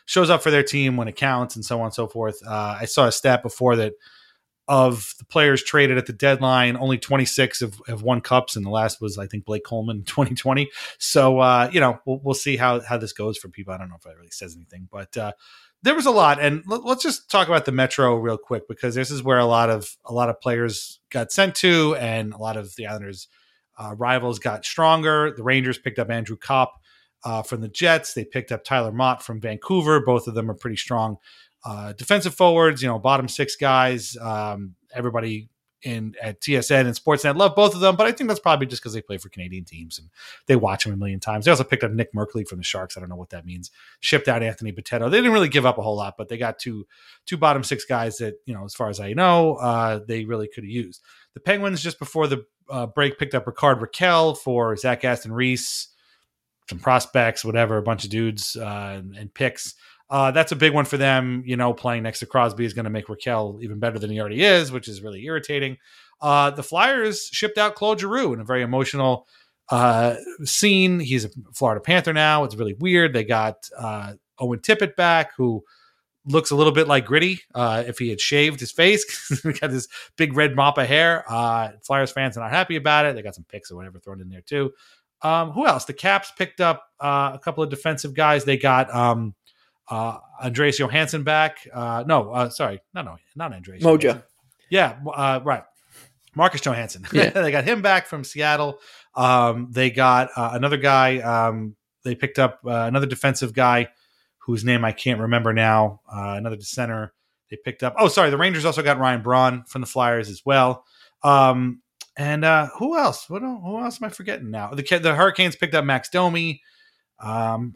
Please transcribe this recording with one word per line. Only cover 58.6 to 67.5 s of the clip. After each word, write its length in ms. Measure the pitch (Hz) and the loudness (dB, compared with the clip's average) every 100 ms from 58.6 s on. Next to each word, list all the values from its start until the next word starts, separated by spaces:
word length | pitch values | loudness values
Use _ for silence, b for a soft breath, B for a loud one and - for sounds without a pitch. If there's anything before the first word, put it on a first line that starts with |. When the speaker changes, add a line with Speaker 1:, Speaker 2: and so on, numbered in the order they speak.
| 107 101 101 98 | -10 -10 -10 -12
Speaker 1:
and, 160 | 95 98 | -14 -14
and 160 | 104 | -14
picks. 400 | - 131 - - - b b b | -4 -4 -4 -12 -16 b b b
Uh, 220 | 139 135 | 0 2
that's 220 | 143 156 | 2 0
a 40 | 147 | 4
big 160 | 156 | 4
one 120 | 147 | 4
for 120 | 139 139 | 0 0
them. 460 | 139 131 127 123 127 | 2 2 0 -4 -4
You 100 | 123 | 0
know, 160 | 123 | 0
playing 300 | 117 123 117 | 0 -4 -4
next 160 | 110 - | -6 -8
to 60 | - | -2
Crosby 380 | 131 120 104 | 2 2 0
is 80 | 117 | -4
gonna 160 | 107 110 | -4 -6
make 160 | 107 104 | -6 -8
Rakell 540 | 104 127 113 107 104 | -10 -4 -2 -4 -8
even 160 | 117 104 | -12 -6
better 180 | 117 110 | -4 -4
than 100 | 107 | -6
he 100 | 107 | -6
already 220 | 104 113 | -4 2
is, 260 | 202 180 147 | 4 4 2
which 160 | 127 113 | -6 -10
is 120 | 98 | -14
really 220 | 107 98 | -14 -14
irritating. 540 | 135 156 - 143 135 127 b b b b | -8 -8 -6 -4 -4 -8 b b b b
Uh, 300 | 147 143 143 | 2 4 4
the 120 | 143 | 0
Flyers 680 | - 165 247 269 220 - - | -4 2 2 2 -2 -4 -8
shipped 260 | - 208 | -4 -2